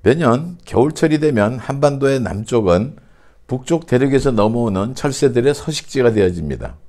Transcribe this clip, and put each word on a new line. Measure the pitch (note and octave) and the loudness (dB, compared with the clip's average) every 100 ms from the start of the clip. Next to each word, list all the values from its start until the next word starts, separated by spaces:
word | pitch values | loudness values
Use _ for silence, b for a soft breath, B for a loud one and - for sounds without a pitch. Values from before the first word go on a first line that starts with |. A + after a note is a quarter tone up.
매년 | G2+ C#3+ C#3+ A#2+ E3+ F3 | 2 4 2 2 -2 -14
겨울철이 | - G#2 C#3 D3 D#3+ D#3 | -4 0 0 0 0 2
되면 | D3+ A#2+ G#2 B2 | 2 2 0 -2
한반도의 | G#2+ C#3 C#3+ C#3 C3+ C3+ | -8 0 0 2 0 0
남쪽은 | G2 F#2 A2 A#2+ G2 F2 B2+ - b b b b - | -2 -6 -2 0 4 2 0 -8 b b b b -8
북쪽 | B2+ C3 E3 - | -8 -2 -4 0
대륙에서 | B2 C3+ C3+ C#3 | 0 2 2 2
넘어오는 | A2+ G#2 A#2+ A#2 F#2+ G#2+ | 2 0 0 -2 -2 -4
철새들의 | C3+ D3 C3 C#3+ A#2+ B2+ | -4 -6 0 0 2 0
서식지가 | C#3 - D3 - C3 B2 | -2 -6 -8 -6 0 2
되어집니다. | G#2+ F#2+ F2 D2+ B1 - - | 2 0 0 -8 -8 -10 -14